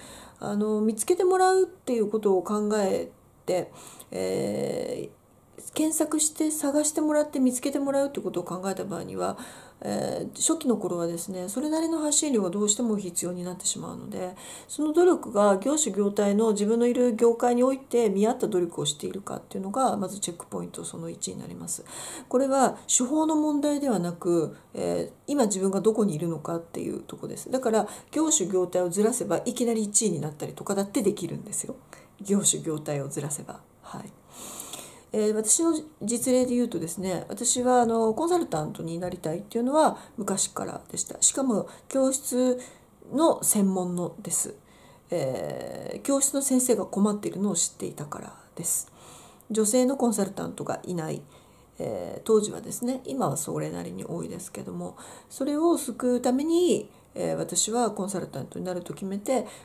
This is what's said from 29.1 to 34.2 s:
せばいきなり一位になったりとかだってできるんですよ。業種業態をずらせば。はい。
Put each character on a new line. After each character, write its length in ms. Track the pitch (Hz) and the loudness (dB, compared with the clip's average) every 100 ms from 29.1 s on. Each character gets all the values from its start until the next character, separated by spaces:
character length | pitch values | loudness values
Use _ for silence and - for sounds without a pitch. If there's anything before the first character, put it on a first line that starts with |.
せ 120 | - | 2
ば 180 | 175 165 | 0 -2
い 100 | - | 0
き 100 | 240 | 0
な 100 | 233 | 0
り 80 | 220 | 0
一 260 | 208 208 220 | 2 2 2
位 20 | |
に 100 | 160 | 0
な 100 | 151 | -4
っ 40 | |
た 120 | - - | -6 -10
り 80 | |
と 100 | - | -8
か 100 | - | -4
だ 80 | 190 | -2
っ 40 | 202 | 0
て 160 | 294 | 0
で 120 | 196 | 2
き 140 | - 170 | 0 -2
る 80 | 147 | -8
ん 80 | |
で 80 | - | -8
す 120 | - | -8
よ。 120 | - - - - - - | -8 -10 -16 -20 -20 -10
業 200 | 196 202 | 0 2
種 220 | - 156 | 2 0
業 180 | 151 151 | -2 -4
態 200 | 151 143 | -4 -4
を 80 | 139 | -4
ず 120 | 151 | -6
ら 100 | 147 | -6
せ 140 | - | -6
ば。 160 | - - - _ | -10 -16 -18 _
は 180 | - - | -14 -14
い。 120 | - - | -14 -18